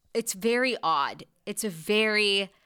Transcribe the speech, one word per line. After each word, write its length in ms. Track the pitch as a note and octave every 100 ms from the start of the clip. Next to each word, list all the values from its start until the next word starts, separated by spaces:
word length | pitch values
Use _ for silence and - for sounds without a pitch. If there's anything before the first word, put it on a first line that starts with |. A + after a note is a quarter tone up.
| _
it's 200 | A3+ A3
very 420 | F#3+ A3+ A#3+ B3+ A3+
odd. 420 | D#3+ D3+ C3 G2+ - _ -
It's 180 | G3+
a 60 | A3
very, 840 | D#3+ D#3 G#3 A3 G#3+ G#3 G3 F#3+ _